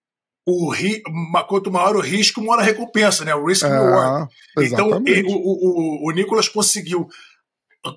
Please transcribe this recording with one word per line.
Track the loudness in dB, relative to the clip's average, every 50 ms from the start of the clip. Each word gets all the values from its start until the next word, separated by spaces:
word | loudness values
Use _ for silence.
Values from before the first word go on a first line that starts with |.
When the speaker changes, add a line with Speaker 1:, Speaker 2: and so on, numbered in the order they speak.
| _ _ _ _ _ _ _ _ _ -2
Speaker 1:
o | -2 -2 -2 -4
ri-, | -4 -2 -2 -4 -4 -4 -8 -10 -8 -8 -6 -2
ma-, | -2 -2 -2
quanto | 0 -2 -2 -2 -2
maior | 0 0 2 2 2
o | 0
risco, | 0 -2 0 0 0 0 0 -2
maior | 0 0 2 2
a | 4
recompensa, | 2 2 0 -4 -4 0 2 2 4 2 0 0
né? | -2 -2
O | 0 0
risk | 0 0 2 2
Speaker 2:
É, | 2
Speaker 1:
reward. | 4 4 4 4 4 4 4 2 0 -2 -4 -8 -12 _ -20 -6 _ -2
Então, | -2 0 0 0 2 2
Speaker 2:
exatamente. | 0 0 2 2 2 2
Speaker 1:
e, | 2 0
o, | -2 -2
o, | -2 -2 -2 0 0 0 0 0 -2 -2 -4 -4 -4 -4
o, |
o |
Nicolas | -2 -2 -2 0 0 0 0 -2
conseguiu | -2 -2 0 0 -2 -2 -4 -4 -4 -4 -4 -6 -10 -18 -20 -20 _ _ _ _ _ _ _ _ _ _ -16 -16 -16